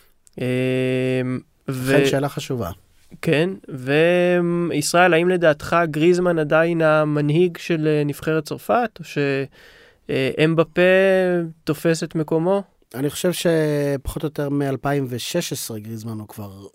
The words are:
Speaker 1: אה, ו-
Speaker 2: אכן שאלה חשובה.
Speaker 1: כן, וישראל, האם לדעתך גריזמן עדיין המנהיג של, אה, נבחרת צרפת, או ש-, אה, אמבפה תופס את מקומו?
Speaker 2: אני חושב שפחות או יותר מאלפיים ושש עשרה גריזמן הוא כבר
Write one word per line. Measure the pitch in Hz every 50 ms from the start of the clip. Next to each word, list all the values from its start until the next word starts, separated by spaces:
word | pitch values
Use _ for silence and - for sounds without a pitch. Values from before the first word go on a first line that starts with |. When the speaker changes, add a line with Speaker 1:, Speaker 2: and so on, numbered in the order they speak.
| _ _ _ _ _ _ _ -
Speaker 1:
אה, | 127 123 127 127 127 127 127 127 131 127 127 127 131 127 127 127 127 127 127 120 - _ _ _ _ -
ו- | 135 127 127 131 135
Speaker 2:
אכן | 139 139
שאלה | 135 143 135 143 139
חשובה. | - 147 - - 135 120 - 87 95 - _ _ _ _ _ _ - -
Speaker 1:
כן, | - 165 156 147 170 190 190 202 - -
וישראל, | 165 127 123 135 143 151 165 170 180 180 175 180 180 175 175 170 175 170 175 160 - 147 151 - - 170 185 180 165
האם | 160 175 180
לדעתך | 185 180 170 160 143 147 - - 175 170 170 160
גריזמן | 147 151 156 175 180 175 180 175 170 160
עדיין | 151 147 160 156 165 170 170 165
המנהיג | 160 156 156 156 156 151 147 147 147 147 147 170 185 180 170 -
של, | - - 175 160 156 156
אה, | 151 151 147
נבחרת | 147 139 - - 160 156 156 151
צרפת, | - 147 - - - 208 240 247 220 - -
או | 160
ש-, | - - 147 143 139 139 135 135 - - - - - - - - _ _ _ _ -
אה, | 143 131 135 131 - - 151
אמבפה | 156 165 160 160 156 - 175 180 185 185 190 190 190 190 185 185 180 180 175 170 165 165 - _
תופס | - 156 - - 170 165 160 175
את | - -
מקומו? | 165 151 - 160 160 165 180 196 202 190 - _ _ _ _ -
Speaker 2:
אני | - 139 147
חושב | - - - 180 165
שפחות | - - 175 165 160 156 151 147 147 143 143 139 131 - - - 156 -
או | 147
יותר | - - 147 139
מאלפיים | 143 143 143 135 135 127 - 139 143 143 135 123
ושש | 123 117 - - - 175 170 - 147
עשרה | - - - 113 107
גריזמן | 104 113 113 110 107 117 110 107
הוא | 107 104
כבר | - 117 101 98 95 98 98 98